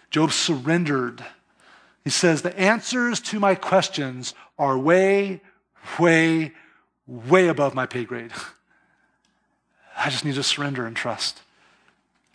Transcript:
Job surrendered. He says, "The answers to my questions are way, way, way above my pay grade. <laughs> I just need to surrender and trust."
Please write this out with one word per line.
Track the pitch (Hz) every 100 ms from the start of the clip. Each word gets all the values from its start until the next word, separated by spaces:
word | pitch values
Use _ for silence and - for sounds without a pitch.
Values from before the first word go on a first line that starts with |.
| _
Job | 151 160
surrendered. | - - 143 127 170 160 139 120 117 - - _ _ _ - _ _
He | 147
says, | - 175 156
"The | 180 185
answers | 190 226 - 254 240 214
to | - 214
my | 202 185
questions | - 190 - - 135 127 123 - - -
are | 139 131
way, | 139 180 190 202 202 180 - _ _ _ - -
way, | 170 165 165 160 156 - _ _ _ _ -
way | 123 117 180 175
above | 147 139
my | 127 127
pay | 123
grade. | 113 120 117 - - - _ _ _ _ _
<laughs> | _ _ _ _ _ _ _ _ -
I | 135
just | 131 147
need | 139
to |
surrender | 135 - 143 135 113
and | 113
trust." | 123 110 - - _ _ _ _ _ _ _ _ _